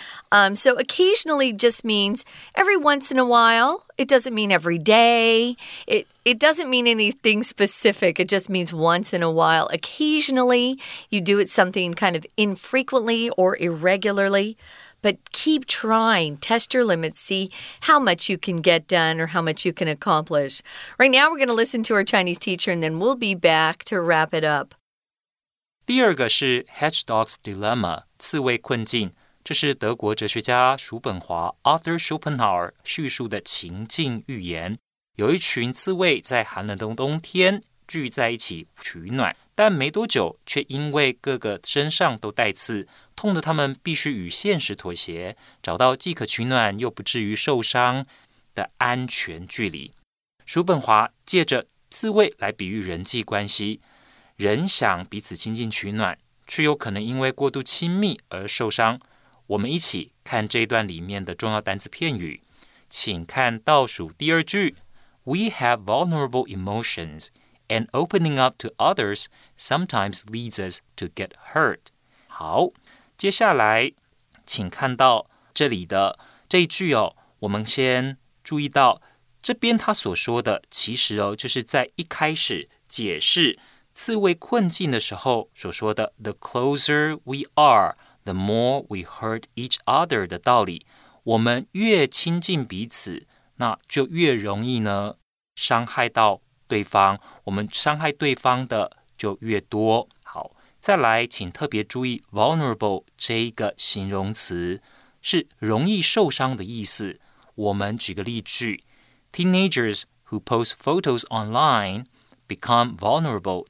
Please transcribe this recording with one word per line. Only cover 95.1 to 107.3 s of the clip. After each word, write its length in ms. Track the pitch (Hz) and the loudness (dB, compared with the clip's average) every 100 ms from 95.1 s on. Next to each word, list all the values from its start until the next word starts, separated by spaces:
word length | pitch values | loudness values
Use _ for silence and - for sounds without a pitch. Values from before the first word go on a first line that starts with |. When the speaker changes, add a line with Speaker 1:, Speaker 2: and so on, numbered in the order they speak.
| - _ _ _ | -10 _ _ _
Speaker 2:
伤 320 | - - 120 117 | -8 -2 0 -2
害 220 | - 120 | -2 0
到 340 | 117 107 95 _ _ - | 2 2 2 _ _ -4
对 140 | 110 | -2
方， 340 | 101 104 98 101 - - | 0 4 4 2 -6 -16
我 80 | - | -6
们 180 | 98 107 | -6 -4
伤 260 | - 151 151 | -2 0 0
害 140 | 156 | -2
对 200 | 139 147 | -2 -2
方 320 | 127 131 127 | 0 0 0
的 340 | 127 113 98 _ _ - | -2 -4 -4 _ _ -8
就 180 | 107 98 | -6 -6
越 200 | 110 104 | -4 -4
多。 480 | - 107 110 113 - _ | -2 -2 2 2 0 _
好， 300 | - - - _ _ _ | -16 -14 -14 _ _ _
再 160 | - 190 | 0 2
来， 300 | 117 113 120 | 4 2 0
请 240 | - 90 | -6 -8
特 160 | - 147 | -8 -4
别 160 | 107 | -4
注 240 | 104 127 127 | -4 -4 -4
意 160 | 117 _ | -6 _
“vulnerable” 720 | 104 120 160 139 110 107 95 - - | 0 2 2 0 -2 -2 -2 -6 -6
这 180 | - | -2
一 160 | 113 117 | -2 -4
个 240 | - 107 - | -4 -6 -2
形 320 | - 104 98 | -2 -2 -2
容 240 | 98 98 | -4 -2
词， 480 | 107 - 87 87 95 _ _ _ _ | 0 0 -2 -4 -6 _ _ _ _
是 280 | - 175 - - | -2 -2 -2 -6
容 300 | 107 110 175 | -2 0 2
易 120 | 208 | 0
受 300 | - 226 175 | 2 2 2
伤 260 | - 131 120 | 0 -2 -4
的 60 | |
意 220 | 95 117 | -8 -2
思。 340 | 101 - 101 - _ | 2 4 2 -10 _